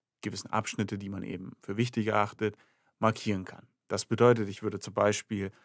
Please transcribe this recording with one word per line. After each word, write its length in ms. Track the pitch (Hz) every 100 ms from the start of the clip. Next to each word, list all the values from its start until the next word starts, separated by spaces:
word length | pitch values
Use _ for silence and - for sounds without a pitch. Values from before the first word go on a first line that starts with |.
| _ _
gewissen 280 | 107 98 -
Abschnitte, 480 | 107 107 - 104 104
die 120 | 98
man 140 | 95
eben 320 | 95 92 92 -
für 160 | - 101
wichtig 300 | 123 117 107
erachtet, 500 | 107 104 - 107 - _ _ _ _
markieren 460 | 110 - 110 95 90
kann. 220 | - - _ _
Das 180 | 95 -
bedeutet, 440 | 113 120 117 101
ich 140 | 95
würde 160 | 107 98
zum 140 | -
Beispiel 580 | 101 104 101 - 104 98 -